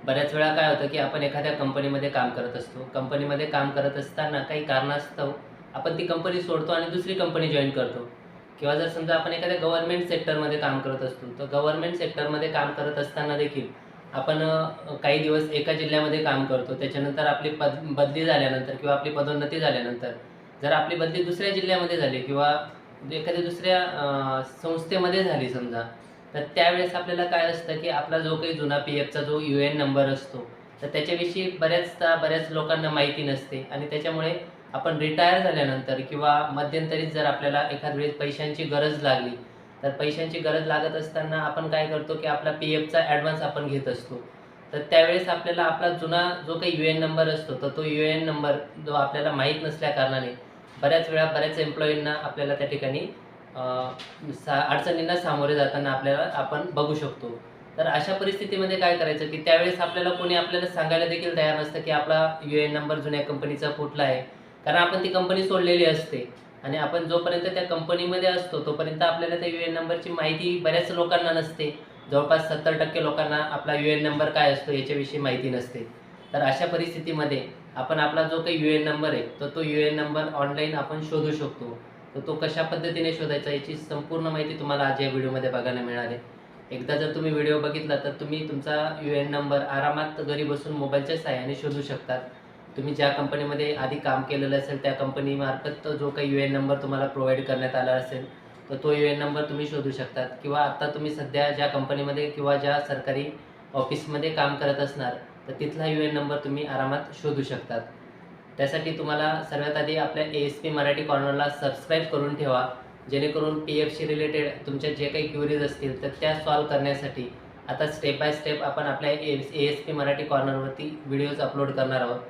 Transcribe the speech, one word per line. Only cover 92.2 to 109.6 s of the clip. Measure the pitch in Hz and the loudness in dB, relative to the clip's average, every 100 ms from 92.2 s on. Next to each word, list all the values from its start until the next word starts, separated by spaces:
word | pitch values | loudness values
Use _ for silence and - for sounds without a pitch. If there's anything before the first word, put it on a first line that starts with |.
| - - - - - - | -4 -16 -20 -20 -12 -6
तुम्ही | 143 | -4
ज्या | 143 143 | 2 4
कंपनीमध्ये | 143 139 143 143 143 147 | 4 -2 -2 -2 -2 -2
आधी | 131 135 147 | 0 -2 -2
काम | 139 131 | 0 0
केलेलं | 135 139 139 139 | 0 -2 2 0
असेल | 135 139 | 0 -2
त्या | 139 | 0
कंपनीमार्फत | 135 135 139 139 139 135 131 147 151 | 0 -2 0 -2 0 0 -2 -6 -6
तो | 156 | -6
जो | 147 143 | -2 -2
काही | 143 143 | 0 2
यूएएन | 139 139 | 2 2
नंबर | 139 135 139 | 2 2 0
तुम्हाला | 139 135 135 | 0 0 -2
प्रोव्हाइड | 135 131 131 | 0 2 2
करण्यात | 135 127 131 | 2 0 0
आला | 131 123 | 0 2
असेल, | 127 127 131 131 - - - - | 2 0 -8 -10 -16 -20 -20 -10
तर | 139 | -2
तो | 151 | 2
यूएएन | 147 147 143 | 4 4 2
नंबर | 147 147 | 0 -2
तुम्ही | 151 143 147 | -2 -2 -4
शोधू | 147 135 | -2 -4
शकतात. | 131 123 131 127 - | -4 -6 -4 -6 -6
किंवा | 143 147 | -2 2
आत्ता | 139 117 147 | 2 0 -4
तुम्ही | 151 151 | -2 -6
सध्या | 151 135 143 147 | -6 -2 2 2
ज्या | 143 143 | 2 0
कंपनीमध्ये | 143 135 143 143 143 147 | 0 -2 -2 -2 -2 -2
किंवा | 147 139 139 | 0 2 2
ज्या | 143 147 143 | 4 2 0
सरकारी | - - 135 147 - - - - | -4 -2 -2 -4 -8 -18 -20 -6
ऑफिसमध्ये | 135 127 147 - 147 160 | -2 -2 -4 -4 -2 -2
काम | 156 143 | 2 2
करत | 139 143 | 2 0
असणार, | 139 139 143 123 123 - - - | 2 -2 -2 -4 -6 -12 -18 -14
तर | 131 | -6
तिथला | 147 151 160 | -6 -2 -2
यूएएन | 151 151 | 0 0
नंबर | 147 143 143 | 0 -2 -2
तुम्ही | 139 139 | -2 -4
आरामात | 147 135 131 143 - - | -2 -2 0 -2 -4 -4
शोधू | 151 135 | -2 -2
शकतात. | 135 127 - 113 - - - - - - - - | -2 -6 -4 -6 -6 -16 -20 -20 -20 -20 -16 -2
त्यासाठी | 139 160 156 156 | 0 0 -4 -4
तुम्हाला | 151 151 151 156 - | -2 0 2 0 -2
सर्वात | 156 | -4